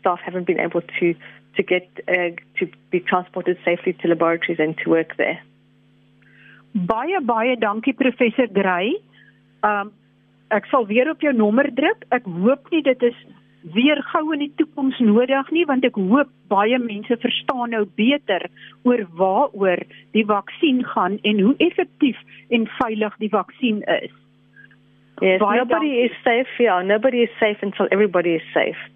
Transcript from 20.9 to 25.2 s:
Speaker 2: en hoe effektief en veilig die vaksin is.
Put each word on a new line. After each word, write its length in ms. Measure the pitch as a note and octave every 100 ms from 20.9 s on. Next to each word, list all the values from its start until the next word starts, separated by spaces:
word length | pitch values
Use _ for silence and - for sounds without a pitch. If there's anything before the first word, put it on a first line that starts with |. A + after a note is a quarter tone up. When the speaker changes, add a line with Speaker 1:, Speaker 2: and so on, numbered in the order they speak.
| A3 F#3 G#3
Speaker 2:
en 160 | G#3 G#3+
hoe 160 | G3 C#4+
effektief 580 | E4+ - - _ C#4 - - - -
en 140 | A#3 A3 -
veilig 380 | A#3+ G#3+ G#3+ -
die 140 | G#3
vaksin 500 | G#3 - - A#3+ G#3 - E3
is. 140 | - - _ _ _ - - _ _ _ _ -